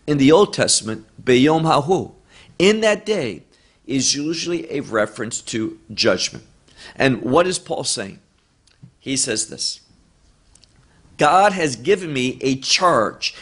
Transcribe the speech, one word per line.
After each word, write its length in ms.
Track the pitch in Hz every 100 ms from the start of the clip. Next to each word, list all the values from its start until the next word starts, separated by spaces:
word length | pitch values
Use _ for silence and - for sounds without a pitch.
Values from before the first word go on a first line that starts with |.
| -
in 100 | 147
the 140 | 135
Old 220 | 170 202
Testament, 520 | - 104 - 107 110 - -
Beyom 420 | 127 123 147 160
Hahu. 500 | 160 143 143 180 - - _ - - -
In 220 | 185 220
that 260 | 220 208 208
day 380 | 202 120 85 _ _ _ _ -
is 300 | 135 120 139
usually 560 | 151 165 170 175 -
a 80 | 139
reference 600 | 110 107 107 - 110 -
to 380 | - 117 110 - -
judgment. 540 | 104 113 92 - 58 - _ _ - - -
And 280 | 135 120
what 240 | 120 151 185
is 100 | 170
Paul 260 | - -
saying? 360 | 139 123 98 - _ _ _ _ _ _ - _
He 180 | 131 131
says 300 | 127 110 -
this, 340 | 69 - - _ _ _ _ _ _ _ _ _ _ _ _ _ -
"God 360 | 147 180 208
has 220 | 190 156 113
given 380 | 139 202 170
me 240 | 135 127 127
a 140 | 135 131
charge. 760 | - - 180 131 101 - - -